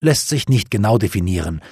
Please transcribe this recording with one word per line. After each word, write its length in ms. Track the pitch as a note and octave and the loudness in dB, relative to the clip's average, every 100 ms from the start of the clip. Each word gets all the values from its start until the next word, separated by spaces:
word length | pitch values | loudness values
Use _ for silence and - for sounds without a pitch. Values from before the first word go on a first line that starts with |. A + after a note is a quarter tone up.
lässt 280 | D#3 C#3+ - | 0 0 0
sich 200 | D3 - | -2 0
nicht 240 | B2+ - | 0 0
genau 260 | G#2+ G#2+ A#2 | 0 2 2
definieren. 640 | G#2+ G2 F2 F2+ D#2+ D#2+ - | 2 -2 -2 -2 -4 -8 -12